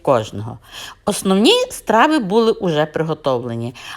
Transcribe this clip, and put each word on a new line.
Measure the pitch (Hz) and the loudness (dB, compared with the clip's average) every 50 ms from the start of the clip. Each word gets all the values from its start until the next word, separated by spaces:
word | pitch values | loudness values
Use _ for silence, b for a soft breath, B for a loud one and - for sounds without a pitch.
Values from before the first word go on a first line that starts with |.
кожного. | - 147 131 113 107 - - 101 107 113 117 - B B B B B B B B - | 0 2 2 2 0 -4 -8 -10 -10 -10 -12 -16 B B B B B B B B -6
Основні | 214 196 - - 190 190 196 226 349 480 494 508 508 | -6 -4 -2 0 0 2 4 4 4 4 2 0 -4
страви | - - - - 214 226 277 302 311 294 | -6 -10 -2 0 4 4 4 4 2 0
були | 208 175 208 233 226 226 | 0 0 2 2 2 2
уже | - - 196 175 151 147 156 | 0 0 -2 -2 0 0 0
приготовлені, | 156 - - 160 160 151 - - 139 127 120 127 120 117 117 117 117 B B B B B | 0 -2 -4 -2 -2 -4 -4 -2 -2 -2 -2 -2 -6 -6 -6 -6 -8 B B B B B